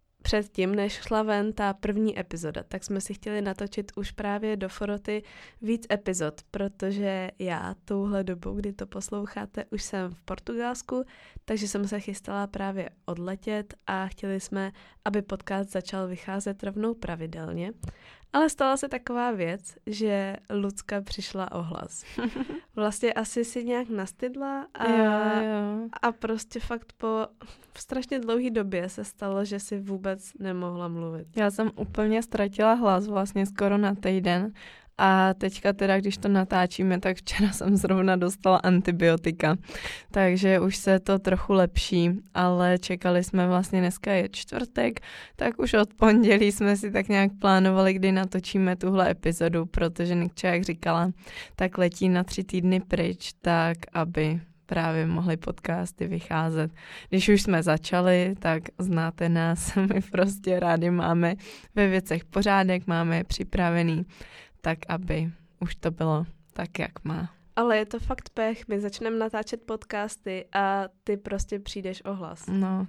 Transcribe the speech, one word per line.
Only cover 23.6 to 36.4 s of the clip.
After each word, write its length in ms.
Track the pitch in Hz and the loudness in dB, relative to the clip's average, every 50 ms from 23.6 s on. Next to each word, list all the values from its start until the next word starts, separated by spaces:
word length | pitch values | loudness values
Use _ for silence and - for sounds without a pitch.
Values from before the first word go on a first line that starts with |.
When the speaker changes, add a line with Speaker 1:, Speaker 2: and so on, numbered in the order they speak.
| 233 | -4
Speaker 1:
nějak 260 | 240 247 240 254 226 | -2 -2 -2 -2 -4
nastydla 800 | 226 202 190 196 - - - 254 254 269 277 277 277 277 277 - - | -4 -6 -6 -6 -8 -8 -8 -8 -6 -6 -8 -8 -8 -8 -10 -12 -8
a, 160 | - - 226 | -2 0 2
Speaker 2:
Jo, 120 | 226 233 220 214 214 214 214 214 214 214 220 | 4 4 4 4 4 2 2 0 0 0 0
jo. 460 | 220 214 208 208 208 208 214 226 233 233 - | -2 -2 -2 -2 -4 -4 -6 -6 -8 -6 -4
Speaker 1:
a 100 | - 240 | -2 -2
prostě 480 | 226 233 - 220 220 220 - - - 233 | -2 -2 -4 -4 -4 -4 -6 -8 -10 -8
fakt 340 | 226 - 240 233 - - - _ | -6 -6 -8 -8 -10 -14 -14 _
po 300 | - 226 220 220 220 - - - - - - - - - - - | -6 -4 -2 -2 -4 -6 -8 -16 -20 -20 -20 -20 -20 -20 -20 -18
strašně 420 | - - 254 262 254 - 285 262 | -12 -8 -6 -6 -4 -4 -4 -4
dlouhý 300 | 233 226 226 240 247 254 | -2 0 0 0 0 0
době 380 | 226 226 208 196 190 175 175 185 | 0 0 -2 -2 -2 -4 -4 -6
se 140 | - - 208 | -8 -10 -12
stalo, 420 | - - - 208 196 196 196 202 | -12 -10 -8 -6 -4 -2 -2 -2
že 140 | 202 202 202 | -2 -4 -6
si 200 | 196 - 208 202 | -8 -6 -8 -8
vůbec 520 | 196 196 196 190 185 196 190 190 190 - - - | -6 -6 -6 -6 -4 -4 -6 -6 -8 -16 -14 -10
nemohla 480 | 196 190 185 180 180 175 175 175 175 170 | -6 -6 -4 -4 -4 -4 -6 -6 -6 -6
mluvit. 400 | 170 170 165 165 165 160 165 - - | -6 -6 -6 -6 -8 -10 -12 -8 -2
Speaker 2:
Já 160 | 220 214 202 | 0 0 0
jsem 200 | 202 - 220 220 - | 0 0 -2 -2 -2
úplně 480 | - 214 - - - 214 214 220 226 233 | -4 -8 -6 -2 0 0 2 2 0 0
ztratila 500 | - - 214 202 202 196 - 214 220 226 | -2 -2 -2 -2 0 0 4 4 4 4
hlas 340 | 240 240 208 190 180 202 214 | 4 4 4 4 4 2 0
vlastně 380 | 208 196 196 196 - 202 196 | -2 -2 -2 -2 0 0 -2
skoro 320 | 196 202 - 202 202 202 202 | 0 0 0 2 2 4 4
na 180 | 208 196 202 | 2 2 0
týden. 580 | 202 - 196 190 190 180 180 175 180 190 220 208 - - - - - - - _ - | 0 0 0 0 2 2 2 2 2 0 -2 -6 -10 -18 -20 -20 -20 -20 -10 _ 2
A 320 | 196 190 190 190 190 190 190 | 4 6 6 6 6 4 4
teďka 400 | 190 - 190 196 - - 202 196 | 2 -2 -4 -4 -2 0 0 0
teda, 260 | 196 196 196 190 196 | 2 2 2 4 2
když 180 | 196 202 196 - | 2 0 -2 -2
to 100 | - 202 | 0 2
natáčíme, 720 | 196 196 | 4 4